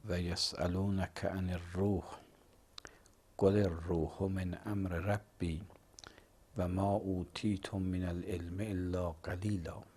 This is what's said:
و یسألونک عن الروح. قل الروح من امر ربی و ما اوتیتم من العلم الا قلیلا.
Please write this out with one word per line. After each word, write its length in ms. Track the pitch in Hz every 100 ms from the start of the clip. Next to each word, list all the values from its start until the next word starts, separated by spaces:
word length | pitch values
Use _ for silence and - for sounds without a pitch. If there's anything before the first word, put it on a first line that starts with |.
| 107
و 100 | 90
یسألونک 1040 | 87 87 - - 87 90 101 98 92 -
عن 260 | 90 92 92
الروح. 540 | 87 87 92 101 98 - - - - - - - - - - - - _ -
قل 180 | 98 101
الروح 680 | 98 82 85 85 78 -
من 320 | 98 95 90 87 107
امر 240 | 101 95
ربی 720 | 85 95 101 - - 87 80 - - - - - - - - - -
و 120 | 90
ما 220 | 92 98
اوتیتم 920 | 101 98 92 87 - 107 98 - 98
من 220 | 92 90
العلم 560 | 90 87 92 92 85 90
الا 520 | 110 95 90 90 87 80
قلیلا. 600 | - 90 104 101 80 - -